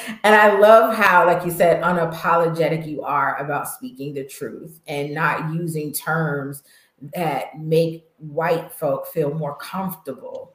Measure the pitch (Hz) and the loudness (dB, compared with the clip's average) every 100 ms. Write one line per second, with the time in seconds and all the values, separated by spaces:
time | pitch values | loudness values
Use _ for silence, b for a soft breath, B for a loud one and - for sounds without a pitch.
0 | - 220 208 214 208 202 208 226 220 220 | -12 -2 4 6 8 8 8 8 8 2
1 | 202 180 170 175 175 - 175 160 165 175 | 4 4 4 2 0 2 4 4 2 0
2 | 165 - 180 170 165 165 156 160 156 151 | -2 -4 0 2 2 0 0 -2 -6 -8
3 | 139 143 139 - 143 143 - - 127 127 | -4 -2 -2 -4 -4 -6 -6 -12 -14 -12
4 | 139 139 135 - 117 - 160 - - 143 | -12 -10 -12 -12 -12 -12 -18 -18 -10 -8
5 | 143 143 151 143 156 165 175 156 151 - | -6 -2 -2 -2 -4 -6 -6 -6 -6 -8
6 | - 160 156 143 139 143 - b b b | -4 -2 -2 -4 -6 -12 -18 b b b
7 | 143 175 160 135 - 151 156 160 165 - | -14 -6 -4 -4 -6 -10 0 2 2 -2
8 | _ _ 156 147 165 165 - - 151 135 | _ _ -12 -4 0 -2 -4 -6 -4 -4
9 | - 165 147 160 147 143 - 185 190 - | -4 -4 -2 -2 -6 -8 -10 -8 -8 -8
10 | - 120 - - - | -12 -14 -12 -14 -16